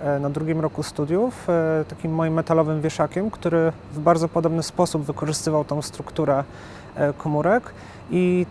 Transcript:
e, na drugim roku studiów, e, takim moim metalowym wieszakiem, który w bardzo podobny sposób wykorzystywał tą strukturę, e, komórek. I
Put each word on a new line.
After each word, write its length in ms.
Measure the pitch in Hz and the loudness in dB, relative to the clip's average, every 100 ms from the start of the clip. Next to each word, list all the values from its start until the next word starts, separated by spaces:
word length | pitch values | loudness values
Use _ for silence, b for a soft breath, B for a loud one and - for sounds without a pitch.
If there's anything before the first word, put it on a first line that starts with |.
e, 160 | 139 143 | -2 0
na 100 | 143 | -2
drugim 300 | 147 156 160 | -2 -2 0
roku 240 | 151 - | -2 -2
studiów, 680 | 151 - 147 180 247 - - | -6 -4 0 0 0 -2 0
e, 360 | 170 160 160 156 | 2 2 0 -2
takim 220 | 160 160 | -4 -2
moim 220 | 160 160 | 0 2
metalowym 480 | 160 160 165 156 156 | 2 4 4 4 2
wieszakiem, 500 | 156 - 151 180 208 | 0 0 0 0 -4
który 400 | - 175 165 160 - - | -2 0 2 2 -2 -8
w 60 | 151 | 0
bardzo 280 | 156 165 165 | 4 4 4
podobny 360 | 170 160 165 | 0 0 0
sposób 400 | 151 - 175 160 | 0 0 0 0
wykorzystywał 640 | 143 - 151 151 160 151 147 | -4 -4 -4 -2 0 0 0
tą 160 | 147 | -2
strukturę, 640 | - - 139 - 151 139 139 B B B B - | -4 -8 -8 -2 2 2 0 B B B B 0
e, 180 | 147 | 0
komórek. 500 | 139 156 147 160 240 - B B B - | 0 -2 2 4 2 0 B B B -2
I 340 | 180 180 180 175 | 2 4 4 0